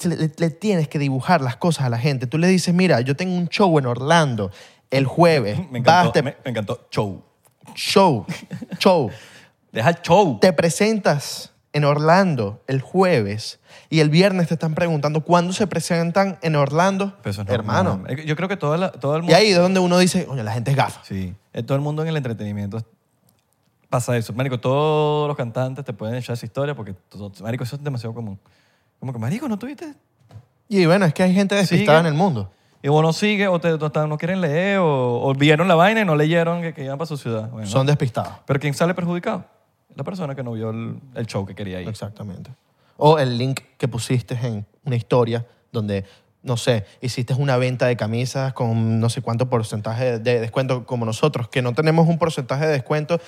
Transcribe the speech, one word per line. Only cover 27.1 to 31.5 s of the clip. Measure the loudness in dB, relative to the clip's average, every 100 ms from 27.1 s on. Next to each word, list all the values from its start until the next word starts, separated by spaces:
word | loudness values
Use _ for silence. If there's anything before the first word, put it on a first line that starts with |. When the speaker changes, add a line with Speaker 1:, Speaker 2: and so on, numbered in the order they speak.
| -16 -16 -12
Speaker 2:
marico, | -8 -6
eso | -6 -8
es |
demasiado | -8 -6 -8
común. | -10 -10 -12 _ _ _ _ _ -14
Como | -12
que, | -8
"Marico, | -6 -4 -4
¿no | -6
tuviste?". | -8 -12 -14 -16 _ _ _ -20 _ _ -2
Speaker 1:
Y | 2 4
bueno, | 6 4
es |
que | 2
hay | 2
gente | 4 2